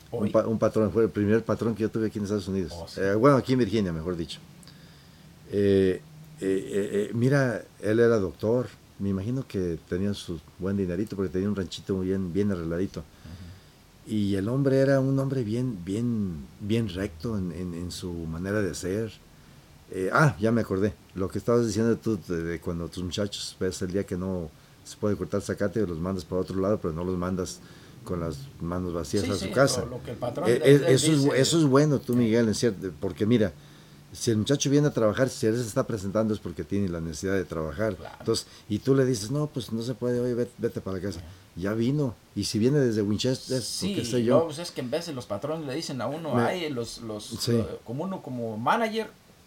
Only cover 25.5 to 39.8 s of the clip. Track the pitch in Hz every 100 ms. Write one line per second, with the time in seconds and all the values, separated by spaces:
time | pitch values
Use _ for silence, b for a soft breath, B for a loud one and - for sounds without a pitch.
25.5 | 90 101 110 95 80 90 98 76 92 -
26.5 | 95 95 107 90 78 90 92 90 92 87
27.5 | - B B B B - 90 82 71 69
28.5 | - 82 90 90 85 78 104 98 98 -
29.5 | - 139 - 120 123 - 113 123 143 165
30.5 | 120 135 143 131 131 156 151 139 127 131
31.5 | 165 147 135 151 127 - 123 117 117 113
32.5 | 98 120 90 92 76 98 87 107 120 98
33.5 | B B B B B - - - 110 101
34.5 | 139 135 143 147 - 107 101 131 - 110
35.5 | 117 113 131 120 113 98 98 110 107 90
36.5 | 82 82 98 98 85 82 78 95 95 85
37.5 | 82 80 80 110 92 - - - 113 B
38.5 | B - 104 127 135 131 120 107 147 151
39.5 | - 107 113